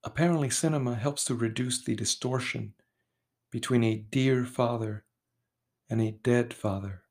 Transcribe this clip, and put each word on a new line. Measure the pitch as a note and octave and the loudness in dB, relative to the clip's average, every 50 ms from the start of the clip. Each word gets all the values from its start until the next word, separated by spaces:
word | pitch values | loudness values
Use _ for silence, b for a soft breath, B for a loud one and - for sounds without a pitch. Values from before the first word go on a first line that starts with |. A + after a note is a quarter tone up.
| - | -10
Apparently, | B2 - - E3 F3 E3+ D#3+ C#3+ B2 | -6 0 2 2 4 4 2 2 0
cinema | - - - D#3+ D#3 C#3+ C3 B2 A#2+ | 0 0 0 2 2 2 0 0 -2
helps | A2 A#2 C#3+ C#3+ - - | 0 -2 -2 -2 -2 -2
to | - B2+ | -2 0
reduce | A#2+ A#2 A2+ A2 B2 B2+ B2+ B2 - | 0 0 -2 0 -2 -2 -2 -2 -4
the | - B2 A2+ | -2 -4 -4
distortion | - A2 - - - - B2+ C3 B2+ B2+ - - A#2 A2 G#2 - _ _ _ _ _ _ _ _ _ _ _ _ _ _ _ | -2 -2 -2 -2 -2 -2 -2 -2 -2 -2 -4 -6 -6 -8 -8 -12 _ _ _ _ _ _ _ _ _ _ _ _ _ _ _
between | - A2+ - - B2+ A#2+ | -8 -8 -2 2 2 4
a | A#2 A2+ A2 | 4 4 0
dear | G#2+ G#2+ G#2+ - C3+ C3 C3 C3 B2+ B2 | -2 -6 -2 0 2 4 4 4 2 0
father | B2 - - B2 A#2 A#2+ A#2 A2+ G#2+ G#2+ G#2 _ _ _ _ _ _ _ _ _ _ _ _ _ _ _ _ _ _ | -2 0 0 0 0 0 -2 -4 -6 -6 -8 _ _ _ _ _ _ _ _ _ _ _ _ _ _ _ _ _ _
and | A2+ A2+ | 0 0
a | A2+ A2 G#2+ G#2+ | 0 0 -2 -2
dead | - B2 A#2+ A#2+ A#2 A#2+ - | 2 4 4 4 2 0 -4
father. | - - G#2+ F#2+ G2 G2 G2 F#2+ F2+ _ _ | -4 -4 -2 -2 -2 -6 -8 -10 -12 _ _